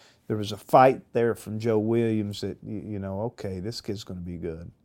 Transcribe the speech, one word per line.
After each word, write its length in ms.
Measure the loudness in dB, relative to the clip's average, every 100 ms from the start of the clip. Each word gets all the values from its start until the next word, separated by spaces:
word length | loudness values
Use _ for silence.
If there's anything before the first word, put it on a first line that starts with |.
| -20 _ -6
there 100 | -4
was 160 | -4
a 40 | -8
fight 440 | 4 8 8 6 -2
there 240 | 0 2 0
from 240 | -4 -4
Joe 180 | 2 2
Williams 640 | 2 2 2 0 -2 -4
that, 160 | -8 -8
y-, 180 | -10 -10
you 160 | -8 -8
know, 220 | -6 -6
"Okay, 360 | -6 -8 -10 -8
this 220 | -8 -10
kid's 240 | -8 -10 -10
gonna 160 | -12
be 160 | -10 -8
good." 340 | -8 -10 -12 -20